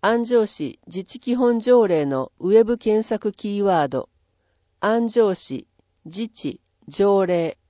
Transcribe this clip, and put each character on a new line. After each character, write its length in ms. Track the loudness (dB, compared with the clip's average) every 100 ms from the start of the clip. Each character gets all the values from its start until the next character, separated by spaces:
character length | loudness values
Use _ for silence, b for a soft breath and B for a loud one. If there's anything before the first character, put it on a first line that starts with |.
安 220 | 2 0 2
城 200 | 0 0
市 320 | -4 -10 -10 -14
自 180 | -12
治 160 | -12 -12
基 160 | -4 0
本 220 | 2 2
条 280 | 4 4 6
例 200 | 2 0
の 260 | -2 -4 _
ウ 140 | 2
ェ 120 | 4
ブ 120 | 4 0
検 300 | 0 0 0
索 260 | -4 -4
キ 260 | -6 -8 -2
ー 40 |
ワ 200 | 2 2
ー 40 | 0
ド、 200 | -2 -8 _ _ _ _ _ _ _
安 300 | -2 0 0
城 260 | 2 2
市 320 | 0 -8 -12 -14 _ _ _
自 240 | -18 -10 -10
治 320 | -8 -10 -10 _ _ -20
条 380 | -2 2 2 2
例。 320 | 0 -2 -6